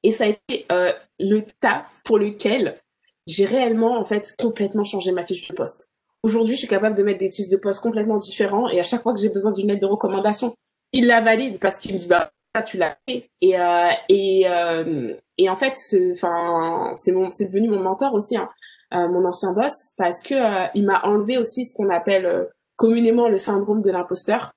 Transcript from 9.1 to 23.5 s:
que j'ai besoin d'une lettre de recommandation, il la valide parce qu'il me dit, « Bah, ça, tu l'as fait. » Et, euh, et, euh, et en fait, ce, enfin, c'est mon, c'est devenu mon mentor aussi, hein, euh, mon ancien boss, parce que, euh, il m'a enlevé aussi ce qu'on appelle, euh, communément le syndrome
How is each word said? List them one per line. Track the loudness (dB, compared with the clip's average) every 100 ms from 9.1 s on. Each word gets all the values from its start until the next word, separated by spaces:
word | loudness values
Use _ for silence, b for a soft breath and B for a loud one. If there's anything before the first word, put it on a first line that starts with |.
que | 0
j'ai | -2
besoin | 0 -2
d'une | 0 -2
lettre | 0
de | 0
recommandation, | 0 -2 0 0 0 -4 -6 _ _ _
il | 2 4
la | 6
valide | 4 2 0 -2
parce | -2 -2
qu'il | -6
me | -8
dit, « | 2
Bah, | 2 2 _ _
ça, | -6
tu | -6 -4
l'as | -4 -4 -8
fait. » | -8 -10 _
Et, | 2 4
euh, | 2 4 2 0 2
et, | 2 4 4 4
euh, | 2 0 -2 -2 -4 -6 -10 _ 0
et | 2
en | 2
fait, | 0 0
ce, | 0 2 2
enfin, | 0 -2 -2 0 0 0 -2 -4 -2
c'est | 0
mon, | 0 0
c'est | -2 -2
devenu | 0 0
mon | 0
mentor | -2 -2 0
aussi, | 0 -2 -4
hein, | -6 B B B B
euh, | -2 0
mon | 2
ancien | 0 0 -2
boss, | 0 2 2 0 -2
parce | 0 0
que, | -2
euh, | 0 0 0 -2
il | 0 2
m'a | 2
enlevé | 2 0 2 0
aussi | -2 -2
ce | -4
qu'on | -2 0
appelle, | 0 2 0 2
euh, | -2 -4 _ _ 0
communément | 2 4 4 4 4
le | 2
syndrome | 0